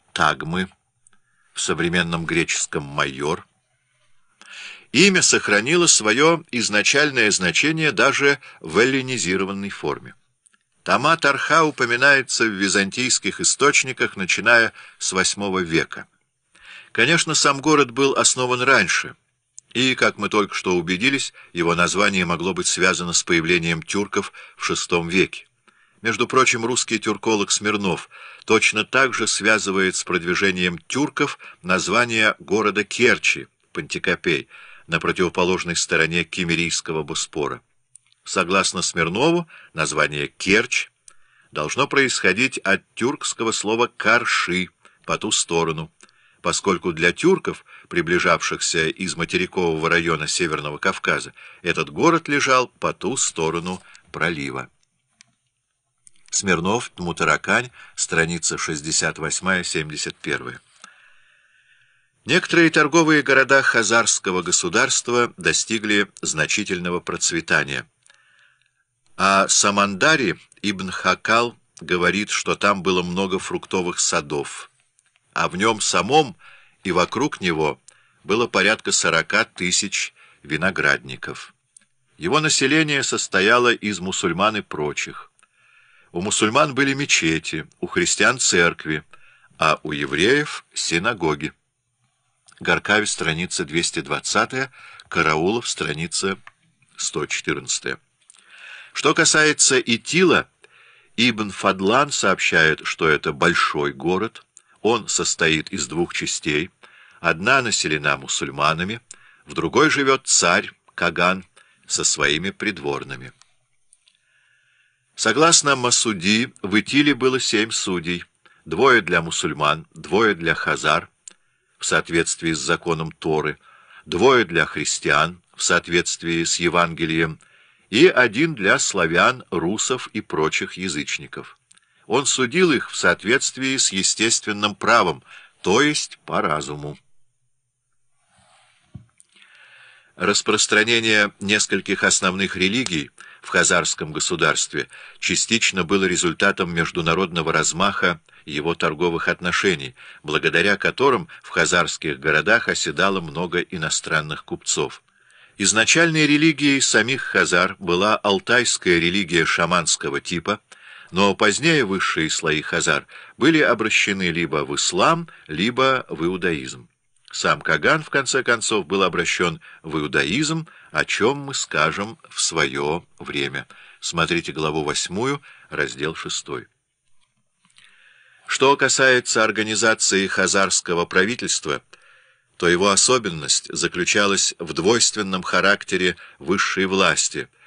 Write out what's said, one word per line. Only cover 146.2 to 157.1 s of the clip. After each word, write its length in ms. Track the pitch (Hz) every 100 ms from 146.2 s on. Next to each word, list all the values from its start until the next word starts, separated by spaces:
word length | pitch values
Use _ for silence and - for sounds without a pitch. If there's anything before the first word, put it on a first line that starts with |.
| 87 80 98 98 90
международного 800 | 85 80 - 82 82 95 85 78
размаха 680 | 80 78 80 98 98 92 82 _ - -
его 300 | 73 76 82
торговых 520 | 85 76 87 82 78
отношений, 680 | 87 90 85 101 80 67 - - -
благодаря 560 | - 76 76 82 95 98
которым 500 | 90 - 135 120 85 -
в 80 | -
хазарских 680 | - 82 87 80 - 80 67
городах 480 | 71 76 76 113 -
оседало 540 | 85 - 73 95 95
много 380 | 82 73 90 87
иностранных 840 | - 90 78 - - 80 76 78
купцов. 580 | - 85 - - 71 - _ _ _ _ _ -
Изначальной 680 | 98 104 110 160 165 160 151
религией 540 | 147 160 143 143 139
самих 400 | 127 117 110